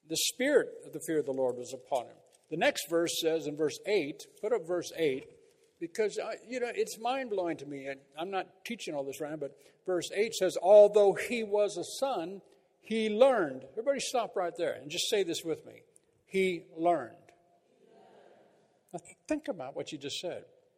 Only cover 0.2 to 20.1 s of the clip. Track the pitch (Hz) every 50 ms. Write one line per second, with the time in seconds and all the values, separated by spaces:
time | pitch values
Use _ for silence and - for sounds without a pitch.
0.2 | - - - - 254 285 294 226 151 - - - - 147 139 151 - - 160 151
1.2 | 135 135 131 131 131 123 120 123 123 113 - - - - 143 123 113 - - -
2.2 | _ _ _ _ _ _ 156 160 214 285 - - - - 170 165 170 165 - -
3.2 | 170 160 160 165 147 147 151 151 160 147 - - - 185 208 196 147 139 - -
4.2 | - - - - - 220 240 208 170 160 180 175 156 - - 160 165 147 131 135
5.2 | - - - - - - _ _ _ _ _ _ 170 165 _ - 214 202 - 214
6.2 | - 214 208 - - 208 247 254 240 240 - - 220 - - 202 220 240 262 269
7.2 | 262 233 208 190 180 170 160 - 139 143 143 139 135 139 139 135 - _ _ 151
8.2 | 165 196 196 185 175 180 - - _ - 233 208 - 190 151 143 139 139 135 -
9.2 | 156 147 156 156 143 135 - - - - _ _ _ 185 185 175 - - - 196
10.2 | 220 226 220 - 190 175 - - - 180 208 208 208 202 - 214 202 196 185 -
11.2 | - - 247 233 220 202 202 208 208 196 - 170 - - - - 285 277 254 190
12.2 | 165 175 196 190 - _ - _ _ _ _ _ _ - 214 226 220 220 208 208
13.2 | 254 277 262 220 170 143 131 131 - - - 220 226 277 277 247 - - - 247
14.2 | 214 185 - 208 180 170 170 175 170 143 - - 131 147 156 175 - - 226 208
15.2 | 190 165 156 - - 165 151 - - - 110 - - _ _ - _ _ _ _
16.2 | _ _ - 190 190 185 180 165 - - - 160 165 175 175 151 123 113 - -
17.2 | - - _ _ _ _ _ _ _ _ _ _ _ _ - - - - - -
18.2 | - - - - - _ _ _ _ _ _ _ _ _ - 160 - - - _
19.2 | _ - 302 294 - - 220 165 131 131 139 131 139 - 156 143 139 139